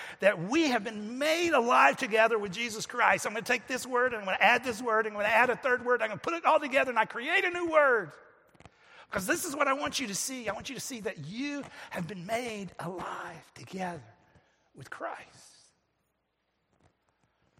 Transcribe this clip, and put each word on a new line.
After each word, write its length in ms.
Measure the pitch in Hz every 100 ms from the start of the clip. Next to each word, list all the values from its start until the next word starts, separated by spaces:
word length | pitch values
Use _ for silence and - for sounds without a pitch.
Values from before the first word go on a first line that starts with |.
| - -
that 300 | 196 196 180
we 200 | 311 311
have 140 | 240
been 360 | 202 214 214 247
made 320 | 302 330 349
alive 460 | 294 233 254 277 254
together 420 | 254 220 220 226
with 120 | 202
Jesus 360 | 185 233 214 -
Christ. 400 | 247 202 190 233
I'm 60 |
gonna 120 | 214 202
take 220 | 247 -
this 180 | 254 247
word, 280 | 247 247
and 60 | 226
I'm 40 | 196
gonna 120 | -
add 240 | 196 240
this 180 | 247 214
word, 240 | 247 220 220
and 100 | 208
I'm 60 |
gonna 120 | 208
add 180 | 226 247
a 40 | 226
third 300 | 262 247 240
word. 160 | 247
I'm 80 | 220
gonna 100 | 202
put 140 | -
it 120 | 349 262
all 140 | 302
together, 300 | 294 269 269
and 80 | 233
I 80 | 220
create 400 | - 269 381 370
a 60 |
new 180 | 349 349
word. 420 | 311 285 233 156 - - _ _ _ - _ _ - -
'Cause 160 | 202 190
this 180 | 339 349
is 100 | 285
what 120 | 277
I 60 |
want 260 | 277 294 269
you 80 | 240
to 80 | 190
see. 340 | - 262 214
I 40 |
want 160 | 196 -
you 60 | 233
to 60 |
see 200 | - 247
that 180 | 208 185
you 440 | 143 220 285 285 - - -
have 160 | - 170
been 180 | 190 175
made 480 | 226 247 214 190 -
alive 760 | 170 180 - - 175 160 -
together 500 | - 131 185 180 165 110 - _ _ _ _ _ -
with 140 | 131
Christ." 800 | - - 381 - - - - _ _ _ _ _ _ _ _ _ _ _ _ _ _ _ _ _ _ _ _